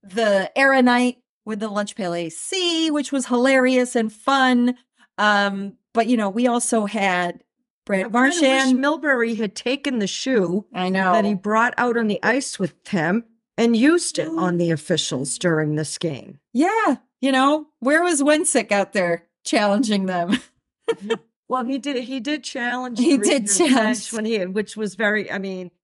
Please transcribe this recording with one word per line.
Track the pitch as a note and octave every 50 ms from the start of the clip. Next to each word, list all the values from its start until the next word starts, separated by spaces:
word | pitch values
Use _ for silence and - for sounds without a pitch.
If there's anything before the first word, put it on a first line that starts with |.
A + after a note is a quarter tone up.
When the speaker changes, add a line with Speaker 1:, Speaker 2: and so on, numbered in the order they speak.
| _
Speaker 1:
the | G3 F3+ A3+ A3+ G#3+ G3+ G3 F#3+ - _ -
Era | C4+ C4+ C4+ C4 B3
night | B3 A#3+ A#3+ B3 B3 B3 _ _ _ _ _ _
with | G#3+ A3 G#3
the | G#3+ A3
Lunch | G3+ G#3 G#3 G3+ -
Pail | - G3+ F3 E3+
A | E3+ E3+ D#3+
C, | D#3 - - - - F#4+ F4+ F4 E4+ D#4+ D#4+ D#4+
which | D4 D4 C4+ -
was | - C#4 B3 -
hilarious | B3+ A#3+ A#3+ C4+ C4+ C4 B3+ B3+ C4 B3 B3 B3 -
and | B3 A3+ A3 -
fun. | - - - C#4 C4+ C4 B3+ B3+ A#3+ A#3+ B3 B3 B3 _ _ _ _ _ _ _ -
Um, | G3+ G#3+ G#3 G3+ G3+ G3+ G3 G3 G3 G3 - _ _ _ _
but, | A#3 A3+ A3+
you | B3 A3+
know, | G#3+ G3
we | F#3+ A3+ B3 B3+
also | A#3 A#3+ A#3 - - A3 G#3
had | G3+ G#3 A3+ G3 G3 F3+ F3+ F3+ F3 F3 - _ _ _ _ _ _ _ _ _
Brad | - G3+ F#3+
Speaker 2:
I | F#3+
kinda | A#3 G3 A#3+
wish | B3+ C4+ F4 F4
Speaker 1:
Marchand. | D#4 C4 C4 C4 C4+ C4 B3+ B3
Speaker 2:
Milbury | C4+ C#4+ D4+ D4+ C4+ D4+ C4+ A#3+ A#3 A3+ A#3 G#3+
had | A3+ G3+ -
taken | - - A#3+ C4 C#4+ - D4 C4 A#3
the | G3+ F#3+
shoe | - - - C4 C4 A3+ F#3 E3 F3 G#3 G#3 _ -
Speaker 1:
I | F3+ F#3 F#3
know. | F#3 F#3+ F#3+ F#3 F#3
Speaker 2:
that | A3 G3+
he | G#3 G#3
brought | F#3 - G#3 G#3+ A3 A#3 A#3+ - -
out | B3 B3 A#3 A#3
on | A3+ G#3+
the | G#3 - -
ice | G#3 A#3 C#4 C4 - - -
with | G3 E3 - _ _ -
him | - F#3 D3+ E3 F#3 A#3 A#3 _ _ _ _ _ _ -
and | A3+ A#3 A#3
used | A3 A#3+ D4 E4 F4 - - - -
it | D3+ D#3+
on | E3 E3 F3+ F3+ F3 E3+
the | F3 E3
officials | E3 D3+ - - E3 D#3 - - D#3 B2+ C#3 D3 - -
during | - F3+ D#3+ D#3 D#3 D3+ D3+
this | D3+ D#3 - - -
game. | - E3 C#3+ A#2 F#2+ F#2+ F#2+ - _ _ _
Speaker 1:
Yeah. | A#3 D4+ F#4 G#4+ A4+ A4 F4+ C4 - _ _ _ _
You | - C4+
know, | C4 C4 C4 C#4+ D4+ D#4 D4+ _ _ _
where | A3+ B3 D4 D#4+ F4
was | F4+ E4+ C4+ C#4+
Wensick | C#4+ D4+ D4+ - - - C4 G#3 -
out | G#3 G3+ G3 F#3+ -
there | G#3 F#3 F3 E3+ F3 _ _ _ _ _
challenging | - - B3 G#3 G#3 G3+ G#3 C4+ G#3+ G#3+ G3 F#3+ F#3
them? | F#3 F3 E3+ F3 - B3+ - _ _ _ _ _ _ _ _ -
<laughs> | A3+ - G3 G#3 A3+ - _ _ _ _ _ _
Speaker 2:
Well, | A3+ B3+ B3+
he | A#3+ C4+ C#4
did, | G#3 C#4+ C#4+ A#3+ B3+
he | A3 C4 C4+
did | G#3+ C#4 D4+ D4 A#3
challenge | - - C4 A#3+ A#3+ A#3+ B3+ B3+ B3+ A#3+ G#3
Speaker 1:
He | B3 D#4 D4 C4
Speaker 2:
the | G3+
Speaker 1:
did | - D4+ C#4 G#3+
Speaker 2:
Rangers | G3+ - -
Speaker 1:
challenge. | F4 D4 B3+
Speaker 2:
bench | B3 A3 A3 B3 A#3+ - - -
when | A3+ G#3+
he, | A3 A#3 G#3+ F3+ F3+
which | F#3+ G#3+ G#3 - -
was | G#3+ A3 G3+ F#3
very, | - A3+ G#3 G#3 G#3+ G3 -
I | - G3+
mean | F#3+ G3 F#3+ F#3 F3+ F3 _ _